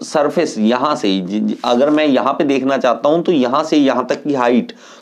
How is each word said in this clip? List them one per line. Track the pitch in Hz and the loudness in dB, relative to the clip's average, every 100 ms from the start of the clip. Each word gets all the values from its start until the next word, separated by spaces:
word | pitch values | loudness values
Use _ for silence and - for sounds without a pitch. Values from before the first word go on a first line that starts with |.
surface, | - 156 147 160 156 - | -4 -2 0 0 -2 0
यहाँ | 107 123 147 151 | 0 2 0 -2
से | 104 95 | -2 -2
जि-, | 90 107 | -2 -4
जि-, | 107 110 | -4 -4
अगर | 123 123 143 | -2 2 2
मैं | 151 151 | 2 2
यहाँ | 127 110 | 2 0
पे | 135 | 0
देखना | 151 135 131 135 | 0 0 0 0
चाहता | 127 117 143 | 0 0 0
हूँ | 165 | 0
तो | 170 | 2
यहाँ | 160 123 139 | 0 2 0
से | 156 151 | 0 2
यहाँ | 135 123 123 | 2 0 -2
तक | 143 | -4
की | 151 | -2
height, | 139 120 123 92 - - - | 0 2 2 0 -8 -20 -14